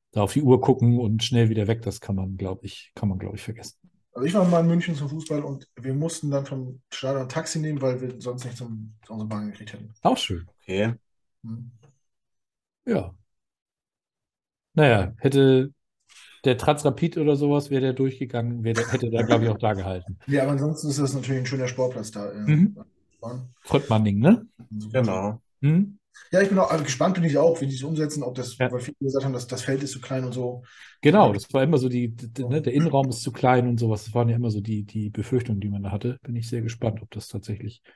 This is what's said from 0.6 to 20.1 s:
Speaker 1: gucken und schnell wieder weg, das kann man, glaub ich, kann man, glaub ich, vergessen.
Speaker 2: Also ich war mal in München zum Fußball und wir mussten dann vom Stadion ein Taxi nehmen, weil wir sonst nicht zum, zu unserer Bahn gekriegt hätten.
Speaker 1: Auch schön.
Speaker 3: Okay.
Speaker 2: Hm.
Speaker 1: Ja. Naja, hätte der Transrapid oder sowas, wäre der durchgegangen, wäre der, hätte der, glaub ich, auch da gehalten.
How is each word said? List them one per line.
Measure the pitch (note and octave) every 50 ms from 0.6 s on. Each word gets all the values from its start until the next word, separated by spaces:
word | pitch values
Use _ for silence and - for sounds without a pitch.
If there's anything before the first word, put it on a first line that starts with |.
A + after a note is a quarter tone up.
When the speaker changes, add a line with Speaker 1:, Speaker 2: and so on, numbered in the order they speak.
Speaker 1:
gucken | B2 - B2+ - A#2+ A#2+ A#2+ B2
und | A#2+ G#2 A2 A2 -
schnell | - C3 A#2+ A#2 A2
wieder | A2 A2 G2+ G2+
weg, | A2+ A#2
das | - G2 F#2 -
kann | - - G2
man, | F#2+ F#2+ F#2+ F#2+
glaub | F#2 F#2+ F#2 F#2 -
ich, | - G2+ - - - _ _
kann | - G#2+ G2+
man, | F#2 F#2+
glaub | G#2 G2 G2+
ich, | G2+
vergessen. | - - A2+ - - - - _ _ _ _ _ _ _
Speaker 2:
Also | - A#2+ C3
ich | E3+ F3+
war | G#3 F3+
mal | F3 F3 E3
in | E3+
München | E3+ E3+ F3 F3 F3 D#3+
zum | C#3 D3 C3+
Fußball | D3+ D#3+ - - D3+ C#3+
und | C#3+ C#3 C3+ B2+ - _ _ B2
wir | A#2+ C3 C3
mussten | C#3+ D#3+ E3 - - - C#3+
dann | C#3 C#3 C3+
vom | - C3+ C3 C3 C3 B2+ - _ _
Stadion | - - - C3 C#3 C3+
ein | B2+ B2+
Taxi | - D#3+ E3 - - D#3+
nehmen, | D3+ D#3 D3 C#3
weil | C3+ C3 B2 B2
wir | C3 B2 B2+ A2+
sonst | - B2 B2 B2+ B2+
nicht | B2+ - -
zum, | B2 A2+ A2+ A2 A2 A2 - _ _
zu | - A2
unserer | G#2+ G#2+ G#2+
Bahn | G#2+ G#2 G#2 G#2
gekriegt | G2 - G#2+ -
hätten. | - A2 G#2+ G#2+ - _
Speaker 1:
Auch | - C3 - -
schön. | - - F#2+ E2 E2+ - _ _
Speaker 3:
Okay. | _ - F#2+ G2 G#2 A#2 A#2+ - _ _ _ _ _ _ _ _ -
Speaker 2:
Hm. | A2 A2+ B2+ B2+ A#2+ - _ _ _ _ _ _ _ _ _ _ _ _ _ _ _ _ _ _ _ _ _ _
Speaker 1:
Ja. | B3 G#3+ - F2 E2+ - - _ _ _ _ _ _ _ _ _ _ _ _ _ _ _ _ _ _ _ _ _ _ _ _ _ _ _ _ _ _ _
Naja, | D#3+ D3+ C3+ A2+ G2+ F2+ F#2 - -
hätte | - C3+ C3+ C#3 C3+ C3+ C3 C3 C3+ C#3+ - _ _ _ _ _ _ _ - - - - - _ -
der | C3+ B2
Transrapid | A#2+ - D3+ D3 D3 - C#3+ - - E3 E3 - E3+
oder | D3+ D3+ C#3+
sowas, | C#3 D3 C#3+ C#3+ D3 C#3+ -
wäre | C#3 C3
der | C3 C3
durchgegangen, | B2+ C3 C3+ C3 C3 - C3+ A#2 - A#2+ A#2 A#2+ A#2+ A#2 A2
wäre | A#2 A2+
der, | A2+ A#2 -
hätte | B2+ B2 B2 A2+
der, | A2+ A2+ A2+
glaub | A2 A#2+ A2
ich, | A#2 A2+
auch | G#2 -
da | A#2+ A2 G#2
gehalten. | F#2+ F#2+ F#2+ F#2 F2+ F2+ -